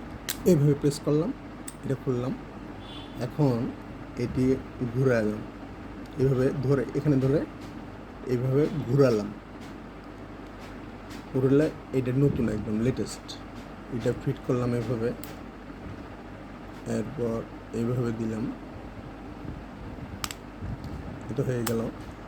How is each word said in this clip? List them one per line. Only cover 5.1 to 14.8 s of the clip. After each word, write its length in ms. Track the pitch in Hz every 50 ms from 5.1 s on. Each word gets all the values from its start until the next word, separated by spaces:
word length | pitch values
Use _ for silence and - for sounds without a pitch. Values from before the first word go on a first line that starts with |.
| 123 113 107 107 104 110 - - - - - - - - - - - - - - - -
এভাবে 240 | 131 139 135 123 127 135 - 147 123
ধরে, 180 | 127 143 135 113 - - 147
এখানে 180 | 147 156 139 131 131
ধরে 140 | 131 139 165 311 - - - - - - - - - - - - - - - - - 127
এইভাবে 300 | 120 127 131 131 143 151 165 - 151 120 110
ঘুরালাম। 420 | 127 139 139 127 117 104 101 104 107 - - - - - - - - - - - - - - - - - - - - - - - - - - - - - - - - - - - - - - -
ঘুরলে 380 | - 131 131 131 135 143 156 151 - - - - - 131
এটা 140 | 123 127 123 135 143
নতুন, 220 | 143 - - 117 110 107
একদম 200 | 107 98 107 107 107 113
লেটেস্ট। 420 | 131 127 113 104 - - - - - - - - - - - - - - - - - -
এটা 160 | 117 113 165 160 -
ফিট 160 | - 147 127 - - -
করলাম 220 | 131 123 123 123 120
এভাবে, 300 | 120